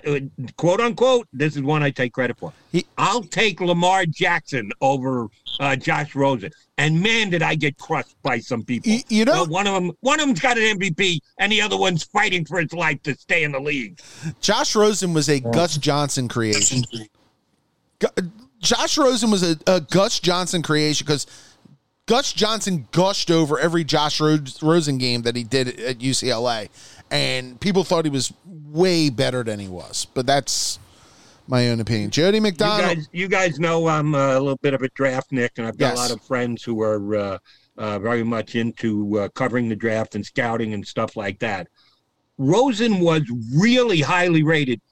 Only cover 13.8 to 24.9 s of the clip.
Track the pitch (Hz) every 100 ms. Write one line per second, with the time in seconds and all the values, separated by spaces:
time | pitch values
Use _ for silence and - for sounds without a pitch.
13.8 | 110 87 - - 160 - - 220 - 220
14.8 | 214 208 185 160 143 143 123 117 175 147
15.8 | 143 143 143 139 123 120 113 101 101 131
16.8 | 120 117 110 _ _ _ _ _ _ _
17.8 | _ - - - 175 214 247 _ - 233
18.8 | 320 - 285 247 214 202 175 160 - 185
19.8 | 147 180 214 - - 180 180 180 151 151
20.8 | 151 147 147 147 - - - _ _ _
21.8 | _ _ - 247 277 - 208 220 202 175
22.8 | 113 - 190 196 - 165 147 143 156 170
23.8 | 147 151 151 - 156 156 139 - 156 170
24.8 | 147